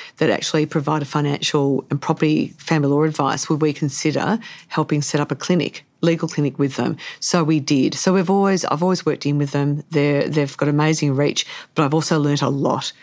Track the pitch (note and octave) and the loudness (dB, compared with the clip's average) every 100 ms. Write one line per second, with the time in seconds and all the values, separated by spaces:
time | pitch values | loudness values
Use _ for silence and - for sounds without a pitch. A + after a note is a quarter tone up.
0 | - - D3+ G2+ - D#3 D3+ E3 C#3+ D3+ | -20 -2 0 0 0 0 0 -2 -2 -2
1 | C#3+ D3 D3 C#3+ - D3+ C#3 C3+ - D3 | -2 -2 -2 -2 -2 0 2 0 -2 -4
2 | - D#3+ D#3 D3+ - - - D#3+ C#3 C#3+ | -2 0 2 2 -2 -8 -2 0 2 2
3 | D#3 D3+ C#3 D#3 - D3+ D#3 C#3+ D3+ - | 2 0 -2 -2 -2 0 0 0 -4 -2
4 | D#3 C3+ - A3 - - - - D3+ D3 | -2 0 0 -2 -4 -20 -6 -4 0 -2
5 | C#3+ - D3 C3+ - F3+ - - - _ | 0 -2 -2 -4 0 0 0 -6 -18 _
6 | E3+ E3 E3 - C#3+ C3+ C#3 C3+ B2 - | 0 2 -2 -2 -2 0 -2 0 -4 -4
7 | - - - F3+ D#3 D#3 C3+ C#3+ C3 - | -10 -8 -2 0 2 0 2 2 2 0
8 | - F#3 F3 G3 G3 F#3+ - D3 F3+ F3+ | 0 2 2 2 2 2 0 0 0 0
9 | - C#3+ C#3+ D3 C#3+ C#3+ C#3+ D3 - D#3 | 0 -2 0 0 0 0 0 -2 -2 0
10 | D3 C#3+ - D3+ C#3+ - D3 D3 D#3 D#3 | 2 2 0 -2 -2 -2 0 2 2 2
11 | D3 C3+ D3 - - - - - C#3+ D#3+ | 0 2 0 0 -6 -12 -6 0 2 2
12 | D3+ D#3+ D3 C#3+ C3+ C#3 C#3 C#3+ - - | 2 2 2 2 0 0 0 -2 -4 -12